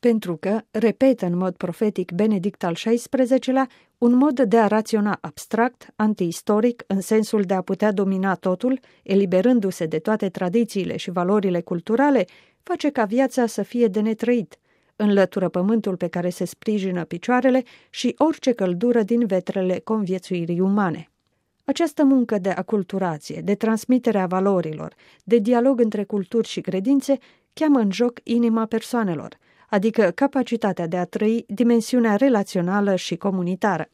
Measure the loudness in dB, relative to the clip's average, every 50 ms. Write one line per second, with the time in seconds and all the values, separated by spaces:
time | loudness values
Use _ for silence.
0 | 4 2 2 2 -2 -4 -8 -4 -2 -2 -2 -2 -4 _ _ 0 0 0 2 _
1 | 4 2 4 2 0 -2 0 0 -2 -2 -4 _ -8 -8 -4 -2 -2 -2 -2 -2
2 | -6 -6 -2 0 0 2 2 0 -2 -4 -6 _ -4 -4 -4 -2 0 0 0 0
3 | -2 -4 0 0 2 2 2 0 2 0 0 0 0 -2 _ _ _ _ _ _
4 | 2 4 4 6 4 4 4 2 2 4 4 4 4 4 2 0 0 0 -2 0
5 | 0 0 -2 -4 -8 -14 -12 -14 -12 -6 0 0 0 0 -2 _ -20 -20 _ _
6 | 0 0 0 0 -2 -4 -4 -6 -2 0 0 2 2 0 0 _ -6 _ -4 -4
7 | -2 0 0 0 0 0 0 -2 0 0 0 -2 -2 -4 -4 0 0 0 0 0
8 | 0 0 0 0 0 -2 -2 -2 -2 -2 -2 0 0 -2 -2 -2 _ _ _ _
9 | _ 0 2 2 2 4 2 2 4 4 4 4 2 0 -4 -4 -6 -4 -4 -4
10 | -2 -2 -2 -2 -2 -4 -4 -4 -4 0 0 0 0 0 -2 -4 -4 -4 -6 -6
11 | -8 -6 -4 -2 0 2 2 2 2 0 -2 -2 -4 -4 -6 -6 -4 -2 0 2
12 | 2 4 4 2 0 -2 -6 -20 _ _ _ _ _ -8 -6 -2 -2 -2 0 0
13 | -2 0 0 0 0 0 0 0 -2 0 -2 -6 -8 -4 0 0 0 2 2 0
14 | -2 -2 -2 -2 0 0 0 0 -2 -6 -12 _ _ _ _ _ _ _ _ _
15 | 0 2 4 4 2 2 0 -2 -4 -2 -2 -2 0 0 0 0 0 -2 -4 -4
16 | -6 -6 -4 -4 -4 -4 -4 -4 -6 -8 -8 _ -6 -4 -2 -2 -2 -2 -4 -4
17 | -6 -6 -10 -10 -4 0 0 2 2 2 2 2 0 -4 -14 -20 _ _ -14 -4
18 | -4 -4 0 _ 0 0 0 0 -2 -2 0 0 0 -2 -2 0 0 2 2 2
19 | 2 2 0 0 0 0 0 -2 -2 -2 -4 -2 0 -2 -2 -4 -2 -4 -2 -2
20 | -2 -2 -4 -6 -4 -6 -6 -4 -4 -4 -2 0 0 2 2 2 0 0 -2 -6
21 | -10 _ _ _ _ _ _ _ _ _ _ _ _ -6 -2 0 0 -2 2 2
22 | 4 4 4 4 2 0 -2 -2 -2 -2 -4 -4 -4 -2 -2 -2 -2 _ -4 -4
23 | -2 -2 -4 -6 -10 -12 -12 -8 -2 -2 -2 0 0 0 0 -2 0 0 0 2
24 | 2 2 0 0 0 0 -2 0 0 2 2 0 0 -4 -6 -10 -12 -14 _ _
25 | _ _ _ _ _ 2 2 2 4 2 2 2 4 2 4 2 2 0 0 -4
26 | -6 -4 -4 -6 -6 _ -2 -2 -2 -2 -4 -8 -6 -4 -4 -4 0 2 2 0
27 | 2 0 -2 -2 _ _ _ _ _ _ _ -2 2 4 4 4 4 2 0 0
28 | 0 -2 -2 -6 _ -2 0 0 2 2 2 0 0 -2 -2 -6 -4 -2 -2 -2
29 | 0 0 -2 -4 -6 -12 -16 _ _ _ _ _ _ _ -2 2 2 2 2 4
30 | 2 2 2 2 0 0 2 0 -2 0 -2 -2 -2 -2 -2 -2 -4 -4 -2 -2
31 | -4 -4 -2 -2 0 0 0 0 -4 _ -6 -2 2 2 2 2 2 2 0 2
32 | 2 2 2 4 4 4 4 2 0 -2 -2 -2 -2 0 0 0 0 0 0 -2
33 | -2 -6 -8 -4 -4 -4 -2 -2 -2 -4 -4 -2 0 -2 -2 -2 -4 _